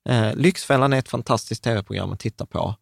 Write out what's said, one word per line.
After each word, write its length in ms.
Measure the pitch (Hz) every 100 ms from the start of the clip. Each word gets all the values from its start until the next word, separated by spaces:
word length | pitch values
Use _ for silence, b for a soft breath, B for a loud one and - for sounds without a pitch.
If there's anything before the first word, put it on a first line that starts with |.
| -
Eh, 260 | 123 110 -
Lyxfällan 580 | 165 - - 135 139
är 40 | 135
ett 100 | -
fantastiskt 540 | 123 - 117 - 117
T 100 | 120
V-program 380 | 110 95 98 95
att 80 | 98
titta 260 | 113 - -
på 300 | 87 85 104